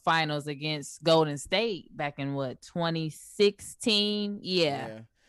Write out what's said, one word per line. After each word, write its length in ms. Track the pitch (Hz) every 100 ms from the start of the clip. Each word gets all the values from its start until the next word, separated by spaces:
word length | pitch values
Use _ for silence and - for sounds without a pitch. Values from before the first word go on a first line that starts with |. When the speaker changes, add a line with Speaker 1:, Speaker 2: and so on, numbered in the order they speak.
| -
Speaker 1:
finals 400 | 165 156 147 147
against 560 | 139 156 147 139 -
Golden 340 | 156 160 156 143
State 560 | - 190 233 170 - -
back 240 | 147 -
in, 160 | 139 139
what, 260 | 131 -
twenty 480 | - 175 165 165 156
sixteen? 1300 | - - - 208 202 - - 240 208 208 208 208 202
Yeah. 440 | 175 185 156 139 127
Speaker 2:
Yeah. 120 | 110 113 _